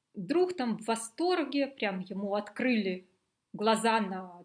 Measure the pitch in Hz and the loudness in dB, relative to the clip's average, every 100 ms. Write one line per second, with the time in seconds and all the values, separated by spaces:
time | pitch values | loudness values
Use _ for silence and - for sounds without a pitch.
0 | _ - 175 330 359 359 247 214 - 220 | _ -8 0 2 2 2 -2 -2 -2 -2
1 | - - 349 349 269 285 277 - 214 190 | -4 -2 2 2 0 0 0 -2 -2 -2
2 | 185 196 202 208 214 - 254 226 190 185 | -4 -6 -2 -2 -4 -2 2 2 0 -4
3 | - _ _ _ _ - 208 220 226 220 | -8 _ _ _ _ -2 2 4 4 2
4 | 196 185 185 175 | 0 -6 -10 -16